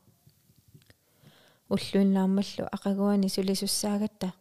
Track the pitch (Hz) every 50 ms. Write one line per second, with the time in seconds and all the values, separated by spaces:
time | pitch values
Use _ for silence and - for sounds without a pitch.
0 | _ _ _ _ _ - _ _ _ _ _ _ _ _ _ - - _ - _
1 | _ _ _ _ - - - - _ _ _ _ _ - 202 190 - - - 196
2 | 196 196 190 190 190 190 190 196 196 - - - - - - 196 - 202 196 196
3 | 202 202 202 202 196 190 - 202 190 196 196 190 202 196 - - - 208 208 202
4 | 214 214 _ - 196 185 - _